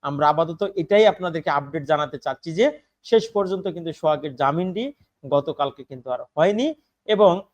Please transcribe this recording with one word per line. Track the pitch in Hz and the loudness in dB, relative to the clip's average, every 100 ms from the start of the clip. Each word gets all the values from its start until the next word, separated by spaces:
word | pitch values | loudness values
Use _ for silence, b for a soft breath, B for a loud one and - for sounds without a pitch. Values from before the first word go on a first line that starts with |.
আমরা | 143 143 147 | -6 0 2
আপাতত | 151 165 165 202 196 | 4 0 -2 -4 -4
এটাই | 165 202 214 | 2 6 6
আপনাদেরকে | - 180 160 156 | 4 -4 -4 -2
আপডেট | 143 139 156 139 | -2 -2 -8 -2
জানাতে | 151 147 139 | 0 0 -6
চাচ্ছি | - 135 - | -8 -8 -8
যে | 160 262 302 _ _ - | 0 0 0 _ _ 0
শেষ | 226 220 | 0 2
পর্যন্ত | 202 190 190 190 | -2 -2 -4 -6
কিন্তু | 175 165 | -8 -10
সোহাগের | 151 160 151 147 131 | -4 -2 0 -4 -2
জামিনটি | 139 156 185 185 262 294 _ _ | -2 0 -4 -4 -8 -10 _ _
গতকালকে | 139 143 143 147 143 135 | -2 -2 -2 -4 -6 -6
কিন্তু | 131 131 127 | -18 -18 -8
আর | 127 127 | -8 -8
হয়নি | - 170 214 277 311 _ _ - | 0 2 2 -2 -4 _ _ -4
এবং | 214 208 175 196 | 4 4 4 -4